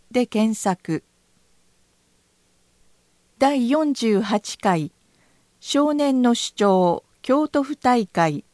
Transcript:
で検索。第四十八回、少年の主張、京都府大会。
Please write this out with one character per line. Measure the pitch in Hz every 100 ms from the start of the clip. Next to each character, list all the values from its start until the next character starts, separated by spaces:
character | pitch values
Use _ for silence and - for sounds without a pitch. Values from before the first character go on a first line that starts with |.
| _
で | 247 240
検 | 214 220
索。 | 214 202 175 - 160 - _ _ _ _ _ _ _ _ _ _ _ _ _ _ _ _ _ _ _ _ _ _ _
第 | 269 285 233
四 | 294 302
十 | 269 226 202
八 | 202 208 - -
回、 | 208 170 147 - _ _ _ _ _ _
少 | - 285 294
年 | 294 285 262
の | 247
主 | 233 -
張、 | - 202 185 180 - - _
京 | - 277 302
都 | 285
府 | 277
大 | 294 254 240 196
会。 | 180 165 143 -